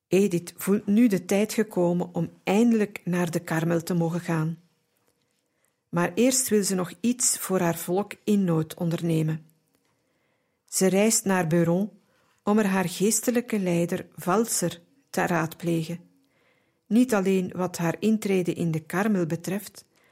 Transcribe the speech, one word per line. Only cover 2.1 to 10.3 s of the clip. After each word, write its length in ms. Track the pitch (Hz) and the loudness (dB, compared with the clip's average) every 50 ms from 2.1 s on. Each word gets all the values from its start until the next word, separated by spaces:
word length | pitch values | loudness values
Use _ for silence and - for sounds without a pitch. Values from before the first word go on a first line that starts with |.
| - | -4
om 180 | 175 165 - - _ - | -4 -4 -4 -6 _ -2
eindelijk 580 | - 185 208 240 240 226 220 208 202 - - - | 2 4 4 4 4 4 2 2 -2 -4 -8 -6
naar 260 | 175 175 175 180 170 | -4 -2 -2 -2 -2
de 80 | 160 170 | -4 -6
Karmel 440 | - - 165 160 160 165 170 170 165 | -4 -2 -2 0 0 0 0 -2 -2
te 100 | - 185 | -2 -2
mogen 260 | 170 165 165 170 175 | 0 0 -2 -2 -4
gaan. 400 | 170 - 160 160 156 160 165 - _ _ _ _ _ _ _ _ _ _ _ _ _ _ _ _ _ _ _ _ _ _ _ _ _ _ | -4 -2 -2 -2 -2 -2 -4 -8 _ _ _ _ _ _ _ _ _ _ _ _ _ _ _ _ _ _ _ _ _ _ _ _ _ _
Maar 240 | - 175 175 175 175 | -2 0 0 0 2
eerst 360 | - 233 262 254 - - - | 2 2 2 2 0 0 2
wil 140 | 214 214 190 | 0 0 2
ze 120 | 180 196 | 0 -2
nog 180 | 185 175 175 180 - | -4 -4 -6 -6 -4
iets 380 | - 233 247 247 - - - | -2 -2 -2 0 -2 -2 -2
voor 220 | - - - 190 185 | -2 -2 -2 0 2
haar 180 | 175 170 165 | 2 0 0
volk 360 | 165 - - 175 190 208 202 - - - | -2 -4 -4 -2 -2 -2 -4 -8 -6 -2
in 200 | 214 208 202 190 | 0 2 2 2
nood 300 | 175 165 160 156 160 - | 2 2 0 0 -4 -6
ondernemen. 720 | - 180 170 160 165 165 170 160 156 156 156 156 156 - _ _ _ _ _ _ _ _ _ _ _ _ _ _ _ _ _ | -4 -4 -2 -2 -2 -2 0 0 0 0 0 -2 -6 -8 _ _ _ _ _ _ _ _ _ _ _ _ _ _ _ _ _